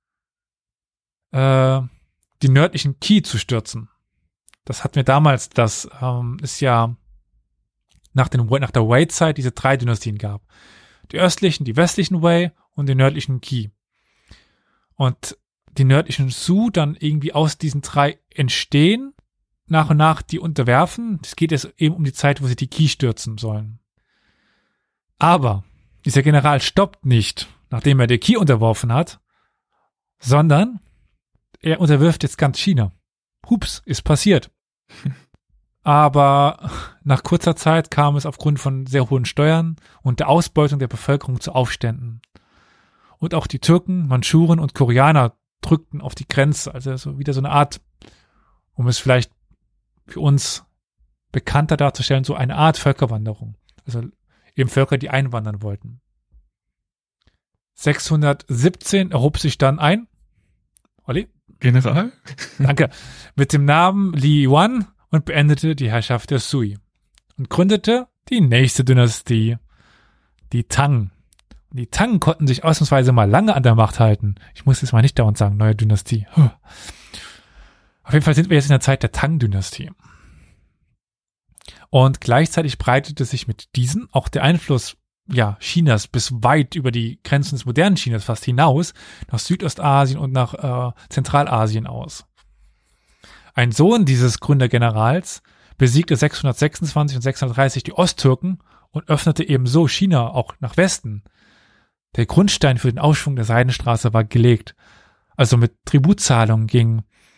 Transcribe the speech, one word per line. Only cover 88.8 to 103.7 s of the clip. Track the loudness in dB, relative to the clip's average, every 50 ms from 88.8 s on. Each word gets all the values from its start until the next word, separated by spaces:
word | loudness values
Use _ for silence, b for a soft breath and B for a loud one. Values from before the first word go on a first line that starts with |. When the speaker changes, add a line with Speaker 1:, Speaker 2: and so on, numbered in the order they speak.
| -2 -4 B B B B B B B B
Speaker 1:
nach | -8 -8
Südostasien | -4 -4 -4 -4 -4 -8 -6 -2 0 2 2 2 2 0 -2 -4
und | -6 -4
nach, | -2 -2 -2 -2 -6
äh, | -8 -6 -6 -4 -4 -6 -6 -8 b b b
Zentralasien | -6 -6 -4 0 0 0 0 0 0 0 0 0 -2 -4 -6
aus. | -8 -10 -12 -12 -14 -16 -20 -20 _ _ _ _ _ _ _ _ _ _ _ b b b b b b b b b b b b b b b
Ein | -2 0 0
Sohn | 2 4 4 4 4 4 2
dieses | 2 2 2 2 0 0 -2
Gründergenerals | -2 0 2 2 2 2 2 2 0 0 0 0 0 0 0 -2 -4 -8 -18 -18 b b b b b b b
besiegte | b 2 4 4 2 2 2 0
sechshundertsechsundzwanzig | 0 0 -2 -2 -2 -4 -4 0 0 -2 -2 -2 -4 -8 -4 -2 -2 -2 -2 -4
und | -4
sechshundertdreißig | -4 -4 -4 -4 -6 -4 0 0 0 0 0 -4
die | -8 -6 -2
Osttürken | 0 0 0 -2 2 2 2 2 2 -2 -6 -6 -6 b b b b b b
und | _ -14 -2 -2
öffnete | -2 0 0 0 -2 -2 -2 0
ebenso | 0 0 0 2 2 2 2 2
China | 0 0 0 2 2 0 0 -2
auch | -4 -6 -6 -6 -10 _
nach | -12 -4 0
Westen. | 0 0 0 -2 -6 -10 -12 -12 -12 b b b b b b b b b b b b b b b b _ _ -2
Der | -2 -2
Grundstein | 2 2 2 4 4 2 2 2 0 0 2
für | 0 -2
den | -2 0
Aufschwung | 2 2 2 2 0 -4 -4
der | -4 -2
Seidenstraße | 0 2 2 2 2